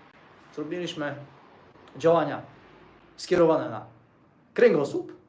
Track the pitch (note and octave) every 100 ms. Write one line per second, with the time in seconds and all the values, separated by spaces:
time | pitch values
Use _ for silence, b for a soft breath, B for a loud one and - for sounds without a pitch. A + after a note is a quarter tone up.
0 | - _ - - - - D3+ F3 F3 D#3
1 | D3 C3 - - - - - - - C3
2 | D#3+ E3 D3+ A#2 - - - - - -
3 | _ - - E3+ E3 D3+ B2 A2 - _
4 | _ _ _ _ _ - A#3 E3 - F4+
5 | - -